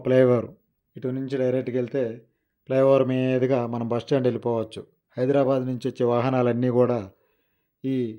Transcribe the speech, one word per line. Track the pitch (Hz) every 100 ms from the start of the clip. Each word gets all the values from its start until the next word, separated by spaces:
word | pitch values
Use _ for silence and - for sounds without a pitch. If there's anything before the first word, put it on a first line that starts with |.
| 127
ఫ్లైఓవర్ | 131 127 120 - - _ _ _ -
ఇటు | 127 131
నుంచి | 131 135
డైరెక్ట్గా | 127 131 123 123
వెళ్తే | 120 139 117 120 _ _ _ _ -
ఫ్లైఓవర్ | 135 135 135 127
మీదుగా | 131 131 127 127 131 120
మనం | 117 117
బస్ | 117 -
స్టాండ్ | 139 123
వెళ్ళిపోవచ్చు. | 113 120 117 110 98 - _ _ -
హైదరాబాద్ | 127 139 131 135 127
నుంచి | 123 131
వచ్చే | - 120
వాహనాలన్నీ | 120 127 131 123 120 127 120
కూడా | 127 120 95 - _ _ _ _ _ _
ఈ | 131 131 117